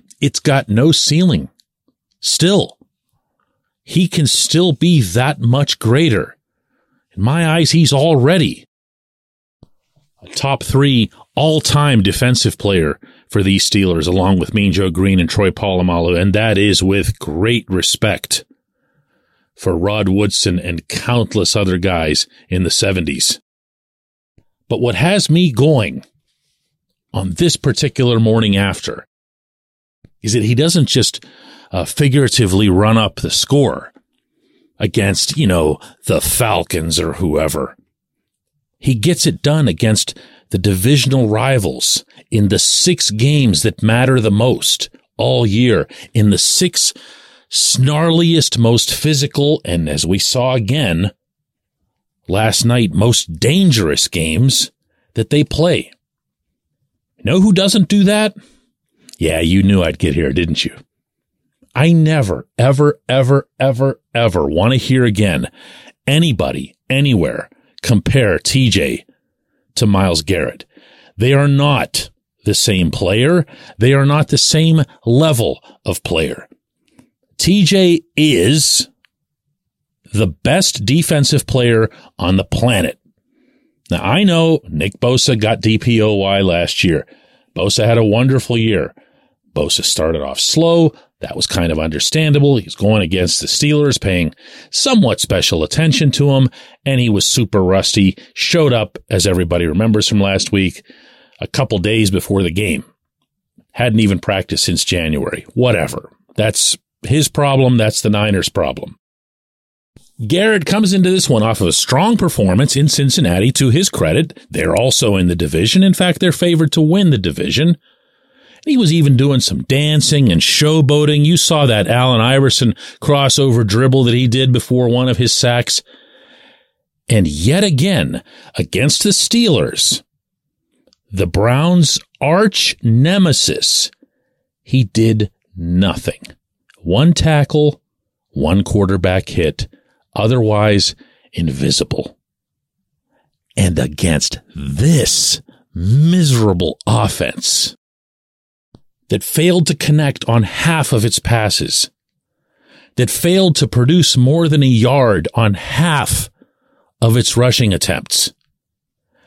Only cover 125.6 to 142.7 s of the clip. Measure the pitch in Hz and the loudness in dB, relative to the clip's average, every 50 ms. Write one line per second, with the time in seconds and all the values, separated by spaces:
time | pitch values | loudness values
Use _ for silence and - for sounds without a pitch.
125.6 | 120 - - - - _ - _ _ _ _ - - _ - _ - - _ _ | -2 -2 -4 -6 -6 _ -18 _ _ _ _ -20 -20 _ -20 _ -20 -20 _ _
126.6 | _ _ _ _ _ _ _ _ _ - 120 104 90 76 73 76 85 120 151 196 | _ _ _ _ _ _ _ _ _ 0 2 2 2 0 -2 -2 0 0 2 2
127.6 | 208 196 151 123 160 202 185 123 78 65 - 92 - _ - - - - - - | 2 0 0 0 0 0 0 0 -2 -4 -6 -10 -12 _ -20 -20 -20 -12 -8 -8
128.6 | 85 - - 92 127 143 - - - 208 190 - - - - 233 240 208 147 98 | -8 -4 -2 -2 0 0 0 0 0 0 0 0 0 0 0 0 2 2 2 0
129.6 | 71 - - - - - - - - _ _ _ _ _ _ _ _ _ _ _ | 0 -2 -2 -4 -2 -2 -4 -4 -8 _ _ _ _ _ _ _ _ _ _ _
130.6 | _ _ _ _ _ _ _ _ _ _ 98 92 92 85 - 90 107 117 123 139 | _ _ _ _ _ _ _ _ _ _ -6 -4 -4 -4 -2 -2 0 0 0 0
131.6 | 160 175 180 180 156 - - - - _ _ _ 139 143 165 190 220 208 - - | 0 2 2 2 2 2 0 -4 -8 _ _ _ -2 0 0 2 0 0 0 -2
132.6 | - - - - - 117 110 120 139 165 190 202 185 160 127 - - - - - | -4 -4 -6 -4 -2 0 2 2 2 2 2 2 2 2 2 0 0 -2 -2 -2
133.6 | - - - - - - - _ _ _ _ _ _ _ _ _ _ _ _ _ | -2 -2 -2 -2 -2 -6 -8 _ _ _ _ _ _ _ _ _ _ _ _ _
134.6 | _ - - 131 117 95 - 110 110 113 110 107 107 - - _ _ _ _ 87 | _ -2 0 0 0 0 0 0 2 2 2 0 -2 -4 -6 _ _ _ _ -10
135.6 | 85 85 87 90 98 92 78 - - - - - - - - _ _ _ _ _ | -6 -2 0 0 0 0 -2 -4 -6 -8 -8 -8 -16 -20 -20 _ _ _ _ _
136.6 | _ _ _ _ - 85 90 117 156 175 156 - - 160 156 147 135 - - 151 | _ _ _ _ -4 -2 0 2 4 2 2 2 2 2 2 2 0 0 0 0
137.6 | 151 147 143 - _ _ _ _ _ _ _ _ _ _ _ - 71 78 92 101 | 0 0 0 -4 _ _ _ _ _ _ _ _ _ _ _ -4 -2 0 0 0
138.6 | 90 - - 104 98 92 98 92 87 92 92 92 - - - 95 82 76 - - | 0 0 0 0 2 2 0 0 0 0 0 -2 -2 -4 -4 -2 -2 -2 -2 -4
139.6 | - - - _ _ _ _ _ _ _ _ - 104 113 131 127 110 107 107 104 | -10 -12 -12 _ _ _ _ _ _ _ _ -2 0 0 2 2 2 2 2 2
140.6 | 107 107 101 98 - - - - - _ _ _ _ _ - - 85 78 65 65 | 2 2 2 2 0 -2 -4 -8 -16 _ _ _ _ _ -6 -4 -4 -4 -2 -2
141.6 | 69 - - - - - - - - - - _ _ _ _ _ _ _ _ _ | -2 -2 -2 -2 -4 -4 -4 -6 -8 -10 -14 _ _ _ _ _ _ _ _ _
142.6 | _ _ | _ _